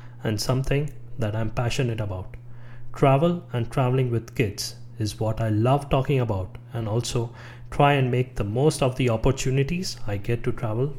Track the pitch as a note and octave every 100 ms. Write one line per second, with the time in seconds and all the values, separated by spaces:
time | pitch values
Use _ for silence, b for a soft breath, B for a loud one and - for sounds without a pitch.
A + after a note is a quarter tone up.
0 | B B - G#2+ - B2+ C3+ C#3 D3 -
1 | - - A2 G#2+ A2 - A#2 - B2 A2
2 | G#2 F#2 - - B B B B B -
3 | C#3+ C3+ E3+ F3 - B2 A2 - B2+ C3
4 | B2+ A#2 A2+ - A2+ - - - - -
5 | G#2 - A2 A2 A2+ G#2 A#2+ C#3 C#3 C#3+
6 | C3 C#3 A#2 G2+ F#2+ - - A#2+ A2+ A2
7 | A#2 B2 A#2 B B B B - C#3+ C#3+
8 | C3 B2 B2+ - G#2 A2+ D3+ C#3+ C3 A#2+
9 | B2+ A2 C#3 B2+ C3 C3 C#3 F3 F#3+ -
10 | G#2+ G2+ G#2 A#2+ B2+ A2+ A2+ G#2+ C#3